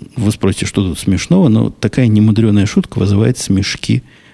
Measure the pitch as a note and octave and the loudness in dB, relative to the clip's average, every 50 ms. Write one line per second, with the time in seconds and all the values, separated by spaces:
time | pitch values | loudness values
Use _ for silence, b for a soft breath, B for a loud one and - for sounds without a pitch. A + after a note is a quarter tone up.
0 | - - - - G2 G#2+ A2+ - - F#2+ F2+ - - - - A2+ G2 F#2 D#2 - | -18 -12 -8 -2 -2 -2 -2 0 -2 -2 -2 -2 -6 -4 -4 -2 -2 -2 -4 -4
1 | - - F#2+ F#2+ - - F3 F#3+ F#3 B2+ A2 A2 A#2 A2 - - - G#2 - - | -2 -2 -2 -2 0 0 2 2 4 2 2 2 0 -2 -4 -4 -6 -4 0 0
2 | B2+ A2+ G#2+ G#2 G#2+ A2 G#2 A2 A2+ A2 G#2 G#2 G2 G2 - G3 F3+ - - - | 2 2 4 4 4 4 4 2 2 2 2 2 0 0 0 -2 -2 -2 -4 -2
3 | G#2 G2 G2 G2 A2 B2 B2+ - - - G2 F#2+ G2 - - - - - A2 B2 | 0 0 2 2 2 0 -2 -2 -2 -2 -2 -2 -2 -4 -6 -6 -4 -2 -2 -2
4 | B B B B B B | B B B B B B